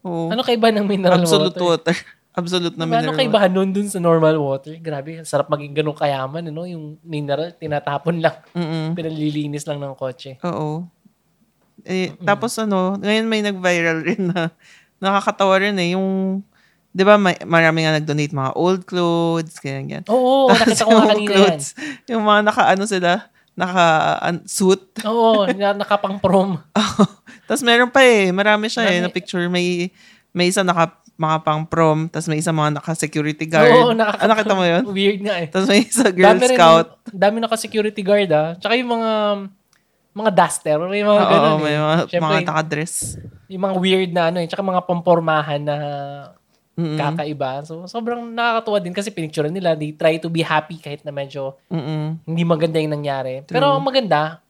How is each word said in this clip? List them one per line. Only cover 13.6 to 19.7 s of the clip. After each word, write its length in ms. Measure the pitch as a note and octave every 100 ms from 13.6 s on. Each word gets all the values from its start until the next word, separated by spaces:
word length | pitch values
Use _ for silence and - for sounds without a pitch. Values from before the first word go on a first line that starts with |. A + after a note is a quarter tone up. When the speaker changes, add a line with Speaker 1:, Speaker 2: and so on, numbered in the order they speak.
| F3+ F3 E3 D#3+
Speaker 1:
rin 200 | D3 A3 F3+
na, 220 | F3+ E3 _ _ - _ _
nakakatawa 600 | F#3+ G3 G3+ G3+ G3 F#3+
rin 180 | G3+ G3
eh, 160 | F3
yung, 480 | F#3 F#3+ F#3+ F#3+ F#3+ - _ _ _ _
di 140 | F#3
ba, 140 | G3 G#3
may, 180 | F#3+ -
marami 420 | - E3 D#3+ D#3+
nga 80 | D#3+
nag-donate 380 | D#3 D3+ D3 C#3+
mga 200 | C#3+ C3
old 280 | - E3+ F#3
clothes, 720 | - F3+ E3+ E3+ E3+ E3 D#3+ -
ganyan, 260 | C#3